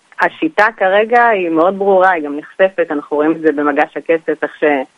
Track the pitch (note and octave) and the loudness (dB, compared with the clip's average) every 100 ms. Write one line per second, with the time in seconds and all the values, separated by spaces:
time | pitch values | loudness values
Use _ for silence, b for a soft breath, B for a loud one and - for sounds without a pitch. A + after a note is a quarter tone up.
0 | _ - F3 - D#3+ G#3 G#3+ A3 F#3+ G3+ | _ -4 -4 -2 -4 0 0 0 0 0
1 | A3 A#3+ A#3 G3+ F3 D#3+ F3+ G3 G3+ F#3+ | 2 2 2 2 0 0 0 0 2 4
2 | F#3 E3+ D3 C#3+ - - F#3+ F3+ E3 D3 | 2 0 -4 -10 -12 -2 -2 0 -4 -4
3 | - D3 D#3 E3 D#3 C#3+ D3 C#3+ D#3 D3 | -4 -2 0 0 -2 0 -2 -2 -4 -4
4 | - E3 D#3+ D3+ D3 - D#3 C#3 C#3 | -4 -4 -4 -6 -8 -2 -2 -2 -4